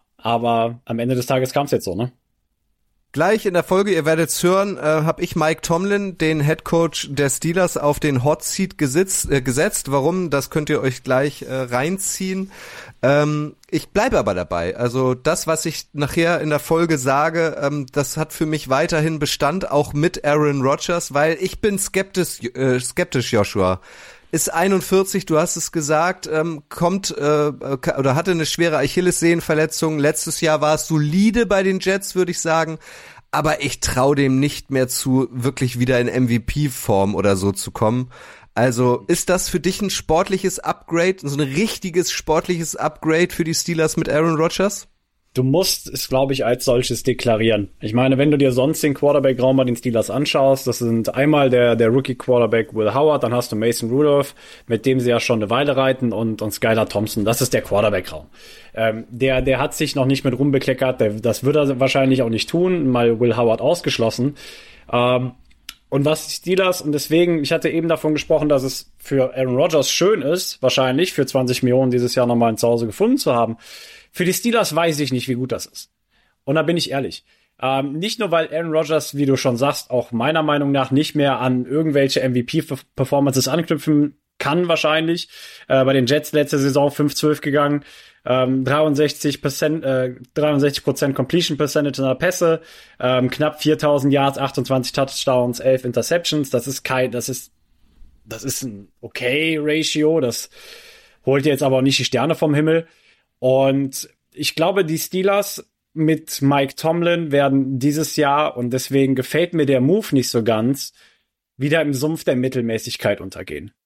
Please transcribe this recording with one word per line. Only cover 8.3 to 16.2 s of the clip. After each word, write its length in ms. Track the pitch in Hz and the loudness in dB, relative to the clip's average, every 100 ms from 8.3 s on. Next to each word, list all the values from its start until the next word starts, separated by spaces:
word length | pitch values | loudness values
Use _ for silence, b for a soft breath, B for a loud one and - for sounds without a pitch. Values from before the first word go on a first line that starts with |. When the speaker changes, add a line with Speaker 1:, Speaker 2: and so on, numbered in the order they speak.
| 156 | 0
Speaker 2:
Seat 360 | - - 190 - | -2 -4 -4 -2
gesitzt, 520 | 143 143 190 - - | -2 0 0 -2 -2
äh, 120 | 139 | -2
gesetzt. 500 | 131 123 190 - - | 0 0 0 -2 -2
Warum? 380 | 139 139 185 175 | 0 0 0 -2
Das 200 | 139 131 | -2 -2
könnt 200 | 160 147 | -4 -2
ihr 100 | 147 | -2
euch 240 | 131 123 | -2 -4
gleich, 380 | - 127 147 - | -2 0 0 -4
äh, 120 | - | -8
reinziehen. 1000 | 131 127 123 151 190 - - 185 190 190 B B B B - | -8 -4 -2 -2 -4 -6 -6 -6 -6 -8 B B B B -2
Ähm, 560 | 127 143 147 151 151 - _ | 2 2 2 0 -4 -10 _
ich 200 | 156 - | -6 -2
bleibe 280 | 196 247 160 | -2 0 0
aber 160 | 107 | 0
dabei. 440 | 90 87 87 85 - | -2 -2 -4 -4 -2
Also 360 | 120 123 127 | -2 0 0
das, 320 | 127 151 165 - | 0 -2 -2 -2
was 200 | 160 170 | -4 -4
ich 220 | - - | -8 -10
nachher 480 | 143 143 - | -6 -4 0